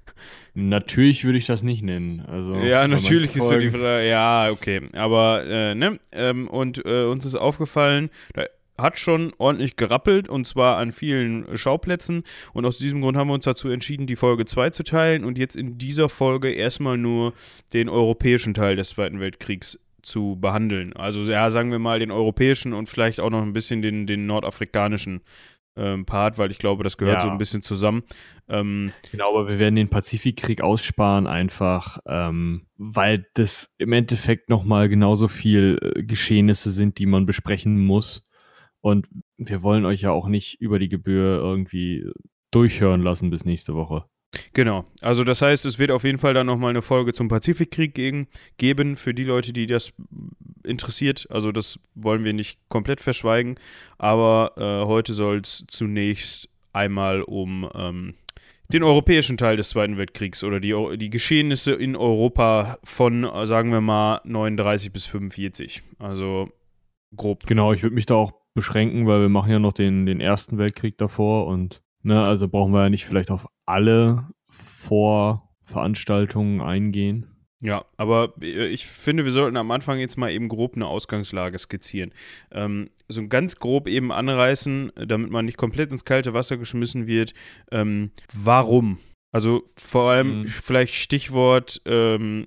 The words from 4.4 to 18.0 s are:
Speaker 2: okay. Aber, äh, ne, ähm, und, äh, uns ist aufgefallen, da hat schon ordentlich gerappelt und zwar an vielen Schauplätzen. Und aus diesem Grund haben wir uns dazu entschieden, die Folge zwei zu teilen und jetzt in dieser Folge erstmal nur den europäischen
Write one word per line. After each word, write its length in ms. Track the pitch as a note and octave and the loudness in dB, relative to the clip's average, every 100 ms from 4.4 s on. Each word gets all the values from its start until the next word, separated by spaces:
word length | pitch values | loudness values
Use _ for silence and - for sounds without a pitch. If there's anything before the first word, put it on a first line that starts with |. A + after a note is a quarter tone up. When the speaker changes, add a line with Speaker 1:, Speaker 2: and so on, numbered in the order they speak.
| A2 | 2
Speaker 2:
okay. 300 | G#2+ - F#2+ C2+ | 0 -4 -4 -4
Aber, 500 | F2 A2 A2+ A2+ A2 C2+ | -4 2 4 4 2 0
äh, 300 | A2 G#2+ G#2 | -2 -2 0
ne, 240 | F#3 - _ | -2 -2 _
ähm, 360 | F2+ B2+ B2+ A#2+ | -4 -2 -2 -4
und, 360 | C3 B2+ C3 | -4 -4 -4
äh, 200 | - A#2+ | -2 0
uns 200 | A#2+ C3 | 0 -2
ist 120 | C3+ B2+ | -4 -2
aufgefallen, 760 | C3+ C#3+ D3+ D3+ C#3+ C#3+ D#3 - - | -2 -2 -4 0 2 2 -2 -10 -14
da 120 | - - _ _ - | -8 -8 _ _ -2
hat 220 | D3 - | -2 0
schon 340 | - D#3+ E3 - | 0 0 -2 -2
ordentlich 380 | C#3+ B2+ C3 - | 0 0 -2 -2
gerappelt 520 | G#2+ A#2+ G#3+ G3 G3 | 0 2 4 2 2
und 180 | C3+ B2 | -6 -4
zwar 300 | B2+ B2+ G2 | 2 2 2
an 140 | A#2 | -2
vielen 640 | - D3+ C3+ A#2 A2+ - A2 | -6 -2 -2 -2 -4 -6 -4
Schauplätzen. 680 | C3+ E3 F3+ F3 - E3+ - - - | -2 -2 -2 -6 -4 -6 -6 -16 -12
Und 140 | A#2+ A#2+ | -4 -2
aus 120 | B2 | -2
diesem 220 | C#3 C#3 | -4 -2
Grund 160 | C3 C#3 | 0 0
haben 120 | C#3+ | 0
wir 60 | |
uns 100 | C#3 | 0
dazu 240 | C3+ B2 C3 | -2 -2 -4
entschieden, 400 | B2 - C#3+ C3 | -4 -6 -6 -6
die 80 | A#2+ | 0
Folge 280 | B2 A#2 | 2 2
zwei 260 | A2 - C#3+ | 0 0 -2
zu 120 | - | -2
teilen 420 | - D#3+ D#3+ D#3+ | -2 2 2 0
und 140 | A2+ B2+ | -2 -4
jetzt 160 | B2+ | -6
in 240 | - B2 A#2+ | -6 -10 -8
dieser 300 | C3 D3 D3+ | -6 0 0
Folge 420 | - C3+ C3 C3+ | 2 0 0 -2
erstmal 480 | - A#2+ - C#3 B2 | -2 -4 -2 -4 -2
nur 340 | A#2+ A#2 A#2+ - - - _ | 0 0 -2 -6 -20 -20 _
den 160 | A#2 A#2 | -2 0
europäischen 640 | A#2 | 2